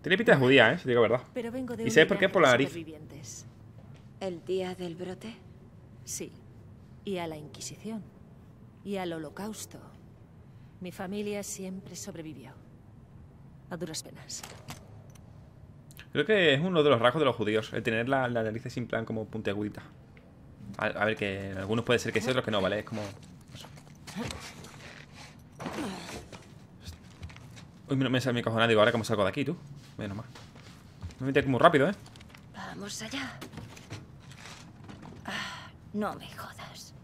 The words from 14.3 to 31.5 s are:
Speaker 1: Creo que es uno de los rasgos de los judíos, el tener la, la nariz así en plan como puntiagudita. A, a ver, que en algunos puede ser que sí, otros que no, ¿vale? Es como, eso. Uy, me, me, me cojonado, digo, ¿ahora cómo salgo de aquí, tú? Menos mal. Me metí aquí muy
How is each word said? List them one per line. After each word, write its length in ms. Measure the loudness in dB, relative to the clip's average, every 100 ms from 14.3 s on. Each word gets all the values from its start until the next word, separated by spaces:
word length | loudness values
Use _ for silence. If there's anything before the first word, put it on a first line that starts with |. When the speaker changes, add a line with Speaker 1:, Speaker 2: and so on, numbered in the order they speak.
| -12 -12 -16 -16 -16 -16 -20 -20 -20 -20 -20 -20 -20 -20 -20 -20 -20 -6
Speaker 1:
Creo 140 | -2 2
que 280 | 6 6
es 60 | 6
uno 220 | 4 4
de 80 | 6
los 100 | 6
rasgos 200 | 6 4
de 40 |
los 100 | 2
judíos, 380 | 2 0 0 0
el 100 | -4
tener 260 | 0 0 0
la, 200 | 0 0
la 140 | -2
nariz 220 | -2 -4 -8
así 120 | -8
en 80 | -4
plan 180 | -4
como 200 | -4 -6
puntiagudita. 580 | -6 -6 -4 -2 -4 -6 -16 -20 -20 -20 -20 -20 -20 -18 -14 -2
A, 80 | -2
a 180 | 2 0
ver, 100 | 2
que 340 | -2 -2 -6
en 80 | -6
algunos 260 | -2 0
puede 140 | 2 2
ser 140 | 2
que 80 | -2
sí, 100 | 0
otros 140 | 0
que 60 | 0
no, 100 | 0
¿vale? 200 | 2 0
Es 40 |
como, 180 | -4 -8 -8 -12 -20 -20 -20
eso. 120 | -18 -18 -20 -20 -20 -14 -10 -8 -8 -12 -16 -18 -18 -18 -18 -20 -20 -20 -20 -20 -10 -8 -6 -8 -8 -12 -14 -14 -18 -20 -20 -20 -18 -16 -16 -20 -16 -16 -16 -18 -18 -20 -20 -2
Uy, 80 | 0
me, 120 | 2
me, 120 | 2
me 220 | 2 0
cojonado, 260 | 2 4 6
digo, 120 | 8
¿ahora 120 | 8
cómo 100 | 6
salgo 220 | 0 2
de 60 | 2
aquí, 140 | 2
tú? 120 | -4 -4 -10 -18 -16 -10
Menos 180 | -8 -8
mal. 100 | -12 -18 -20 -20 -20 -20 -20 -14 -14 -6
Me 60 | 2
metí 120 | 2
aquí 80 |
muy 120 | 4